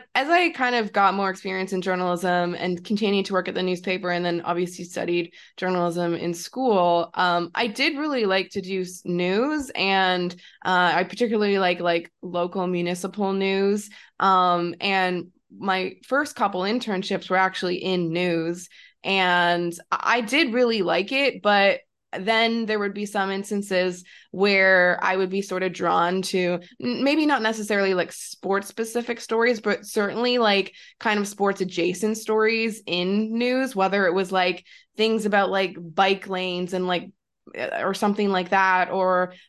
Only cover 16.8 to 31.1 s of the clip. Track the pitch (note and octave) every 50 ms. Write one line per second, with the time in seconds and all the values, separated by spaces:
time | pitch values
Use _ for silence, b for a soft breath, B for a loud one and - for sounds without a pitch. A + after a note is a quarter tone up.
16.8 | A#3 A3+ G3+ F#3 G3 - G3+ - - - F#3 F#3 F#3+ F#3 F#3 - F#3+ F3+ F3+ -
17.8 | - F#3 F#3 F3+ F3 E3 D#3+ F3 F3+ F3+ E3+ E3 E3 E3 F3 F3+ F3 - B B
18.8 | B B B B - F3+ G3 F#3+ F#3 F3+ F3 F3 F3 F3 F3 F3 F3 F3 E3+ -
19.8 | - - F3 - - - A3+ B3 A3+ G3+ C4 D4+ E4 B3 G#3+ B3 B3 A#3 A3+ G#3+
20.8 | F3 - E3 F3 G3 G3+ C4 C4+ C#4+ B3+ - F#3 F3+ G#3 G#3 G3+ G3 G3 F3 -
21.8 | - _ _ _ _ - - E3 F#3 G#3+ A3+ A3 A3+ A3+ A3+ A#3 A3+ G#3 G#3+ G#3
22.8 | G3+ G3+ G3 G3+ G#3 G3+ G#3 G3+ F#3+ G3 G3 G3 G3+ - G#3+ G3+ G3+ G3+ F#3+ F3+
23.8 | F#3 F#3 F3+ F3+ - B B B B B - F3+ G3 G3+ G3 G3 F#3+ F#3+ F#3+ F#3
24.8 | F3+ F3+ F3 - - F#3 F#3 F#3+ F#3+ F#3 F#3+ G3 G3 - F#3 F#3 F#3 F#3 E3 -
25.8 | F#3 E3+ F3+ F3+ E3+ F3 F#3 F#3+ F#3 - - F#3 F3+ F3 F3 F3 F3 B B B
26.8 | - B3 A#3+ - B3+ C#4 D4 D#4+ D4+ D4 C#4+ A#3+ A3 A3 A3 A3 G#3 G#3+ G#3+ G3+
27.8 | G3 F#3+ F#3+ F3+ E3 - - - - - - _ - F3+ G3 G3 G3 - - -
28.8 | A3+ A3 A3 A#3+ A#3 - A#3 A3+ - - A3+ A3+ A3+ B3 A#3+ G#3 - G#3 G3 -
29.8 | G#3 - - A3 G3+ G3 - G#3+ A#3+ B3 B3 B3 A3+ G#3+ G3+ G3 F#3+ - B B
30.8 | B B B B - A3+